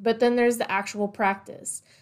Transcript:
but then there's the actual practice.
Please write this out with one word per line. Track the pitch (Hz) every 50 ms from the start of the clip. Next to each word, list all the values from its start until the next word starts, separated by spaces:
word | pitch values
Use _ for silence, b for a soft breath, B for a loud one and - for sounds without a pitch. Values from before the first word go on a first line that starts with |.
but | 202 233 226 226
then | 247 240 240
there's | 247 240 240 240 226
the | - -
actual | 190 196 202 - - 208 208
practice. | 202 202 - 220 190 202 202 - - - - - - - - b b b b